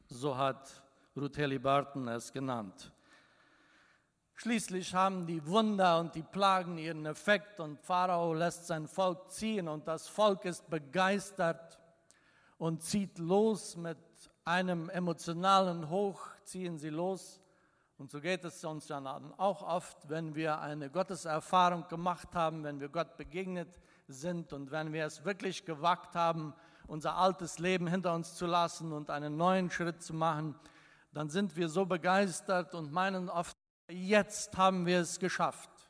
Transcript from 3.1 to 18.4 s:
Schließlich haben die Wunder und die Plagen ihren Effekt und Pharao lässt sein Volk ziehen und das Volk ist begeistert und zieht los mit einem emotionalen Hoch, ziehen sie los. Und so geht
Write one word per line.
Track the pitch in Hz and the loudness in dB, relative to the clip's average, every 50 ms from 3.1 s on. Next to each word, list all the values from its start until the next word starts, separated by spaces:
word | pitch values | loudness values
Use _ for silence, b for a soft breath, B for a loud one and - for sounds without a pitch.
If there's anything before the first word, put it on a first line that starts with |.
| b b b b b b b b b b b b b b b b b b b b b b _ _ _ | b b b b b b b b b b b b b b b b b b b b b b _ _ _
Schließlich | - - 220 240 208 - - 185 185 170 - 175 | -6 -2 0 0 0 0 -2 -4 -6 -4 0 2
haben | 185 190 196 190 185 170 | 4 4 4 2 0 -2
die | 165 170 165 143 | -4 -4 -4 -2
Wunder | 156 190 226 220 214 208 190 185 180 165 165 | 2 4 4 4 4 4 6 6 6 6 4
und | 170 160 - | 2 0 -4
die | 160 | -8
Plagen | 151 - - 190 202 196 190 185 180 175 175 160 | -10 -6 0 2 4 4 4 4 2 -2 -6 -6
ihren | 156 165 165 156 151 | -6 -6 -6 -4 -4
Effekt | 151 151 - - 202 208 185 - - - - | -6 -6 0 4 4 4 4 2 -2 -10 -8
und | 160 151 147 143 | -8 -8 -8 -8
Pharao | - - 185 180 185 185 180 170 170 165 160 | -2 0 2 4 4 4 4 2 2 2 2
lässt | 160 170 175 - - - | 2 2 0 0 -2 -6
sein | - 165 156 151 - | -6 -4 -4 -6 -4
Volk | - 190 190 185 175 180 - - | 0 2 2 2 2 0 -6 -12
ziehen | - - 214 220 220 196 170 156 | -8 -4 -2 -2 0 -2 -2 -2
und | 151 156 - 165 | -4 -4 -4 -4
das | 160 156 - - | -6 -6 -6 -4
Volk | - 208 214 208 196 - - | 2 6 6 6 6 4 0
ist | 180 165 - - - | -6 -6 -6 -6 -4
begeistert | 165 156 143 135 135 185 185 190 202 196 - - - - 175 165 160 - - - - - _ _ _ _ _ b b b b b b b b b b b | -4 -4 -4 -2 2 2 4 4 4 2 0 -4 -2 0 2 2 0 -2 -6 -20 -20 -20 _ _ _ _ _ b b b b b b b b b b b
und | 165 165 165 156 | -2 -2 -2 -2
zieht | - - 202 208 196 170 - 170 | -4 -2 -2 -2 -2 -4 -6 -4
los | 165 170 190 202 220 220 214 - - - - | 0 4 4 6 6 4 2 0 -4 -10 -10
mit | 170 170 165 160 - - _ _ - - - _ _ - | -10 -8 -8 -10 -10 -14 _ _ -20 -20 -20 _ _ -2
einem | 160 175 185 185 185 180 170 160 185 | 0 2 2 2 2 0 -2 -2 -4
emotionalen | 190 180 180 175 165 - - 170 170 170 185 190 196 190 190 180 170 170 160 147 | -4 -2 -2 -2 -2 -2 -4 -6 -4 2 4 6 6 6 6 4 2 -2 -4 -2
Hoch, | 170 202 208 196 165 - - - - - - | 0 0 0 0 -2 -6 -12 -16 -16 -18 -16
ziehen | - - 185 185 175 170 147 | -12 -8 -6 -6 -6 -6 -6
sie | 147 156 | -6 -6
los. | 151 160 175 190 190 175 - - - - b b b b b b b b b b b b | -4 -2 -2 -2 -2 -4 -8 -12 -20 -20 b b b b b b b b b b b b
Und | 139 - | -16 -14
so | - 147 | -12 -6
geht | 143 175 185 180 | -2 -2 -2 -2